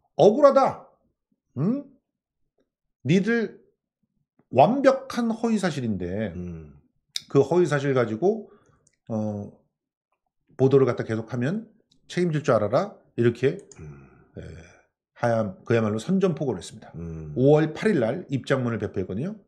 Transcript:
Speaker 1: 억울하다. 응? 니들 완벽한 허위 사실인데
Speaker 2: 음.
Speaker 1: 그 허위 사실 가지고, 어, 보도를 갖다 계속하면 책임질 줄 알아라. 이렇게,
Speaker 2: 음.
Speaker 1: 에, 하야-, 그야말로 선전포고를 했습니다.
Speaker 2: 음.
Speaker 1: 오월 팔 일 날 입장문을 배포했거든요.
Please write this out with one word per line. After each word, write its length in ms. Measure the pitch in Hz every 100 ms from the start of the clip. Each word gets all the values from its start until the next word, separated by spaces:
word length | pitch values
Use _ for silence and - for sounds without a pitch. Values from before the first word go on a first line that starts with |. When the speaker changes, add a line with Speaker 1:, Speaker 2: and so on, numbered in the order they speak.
| _
Speaker 1:
억울하다. 720 | - 185 240 277 269 226 - - _ _ _ _ _ _ 123
응? 260 | 180 277 - _ _ _ _ _ _ _ _ _ _ _
니들 540 | 123 190 196 233 214 - _ _ _ _ _ _ _ _ _
완벽한 800 | 117 156 277 262 269 - 233 233
허위 260 | 220 233 214
사실인데 720 | 190 139 117 95 87 101 104 87
Speaker 2:
음. 380 | 87 82 76 73 _ _ _ - -
Speaker 1:
그 120 | 139
허위 260 | 135 170 165
사실 260 | 143 139
가지고, 600 | 127 110 110 185 220 - _ _ _ _ _ -
어, 420 | 110 107 104 104 - _ _ _ _ _ _ _ _ _ -
보도를 300 | 131 135 123
갖다 160 | 113
계속하면 680 | 113 110 110 123 127 214 - _ _ _ -
책임질 380 | 175 175 151
줄 100 | 143
알아라. 400 | 113 104 135 202 - _ -
이렇게, 420 | 120 117 135 185 - -
Speaker 2:
음. 260 | - 69 69 _ _ -
Speaker 1:
에, 40 | 82 82 - _ _ _ _
하야-, 420 | - 120 113 104 -
그야말로 340 | - 117 107 110
선전포고를 600 | - 190 190 151 139 90
했습니다. 340 | - - -
Speaker 2:
음. 380 | 80 85 80 78
Speaker 1:
오월 380 | 76 139 151 156
팔 160 | - 220
일 80 | 170
날 280 | 113 98 -
입장문을 500 | 135 - 131 120 110
배포했거든요. 520 | 98 104 90 95 180 214